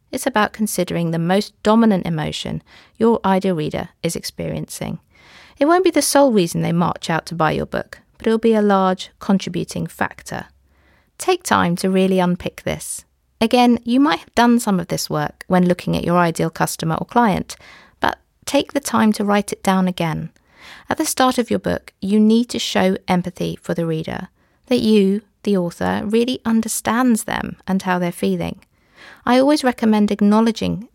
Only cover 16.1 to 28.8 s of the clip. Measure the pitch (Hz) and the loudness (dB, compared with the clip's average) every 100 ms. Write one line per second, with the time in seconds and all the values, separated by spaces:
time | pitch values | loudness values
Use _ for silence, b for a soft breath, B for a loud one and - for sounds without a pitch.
16.1 | 175 170 165 160 - 165 - 165 160 - | 0 0 0 -4 -2 -4 -4 -4 -4 -2
17.1 | 240 233 - - - B B B B - | 0 2 0 -6 -14 B B B B -4
18.1 | - _ _ - 285 294 285 - 226 214 | -4 _ _ -2 -2 0 -4 -2 0 2
19.1 | 208 202 208 - - - 190 185 175 165 | 0 0 0 -2 -4 0 2 0 -2 -4
20.1 | 160 160 _ B B B B B - 311 | -4 -8 _ B B B B B -4 -2
21.1 | - 254 247 226 196 180 175 - - 190 | 0 2 0 -2 -2 -2 -6 -8 -10 0
22.1 | 214 214 226 240 - - 202 190 190 - | 2 4 4 0 -4 -4 0 0 0 -2
23.1 | 180 180 - 170 165 - 165 165 160 - | -2 -2 -6 -8 -6 -6 -4 -4 -4 -6
24.1 | - 185 _ _ _ - 247 214 214 190 | -10 -12 _ _ _ -2 0 4 4 4
25.1 | 202 - _ 208 196 175 - 185 196 214 | 0 -6 _ -2 0 -2 -4 -4 -4 0
26.1 | 226 240 254 226 226 226 - 220 226 254 | 0 0 -4 -2 0 0 -4 -2 0 2
27.1 | 220 - 60 - - - 190 190 180 175 | 2 -2 -6 -8 -10 -4 -4 -2 -2 -2
28.1 | - 196 175 165 - _ B | -2 -2 -2 -4 -8 _ B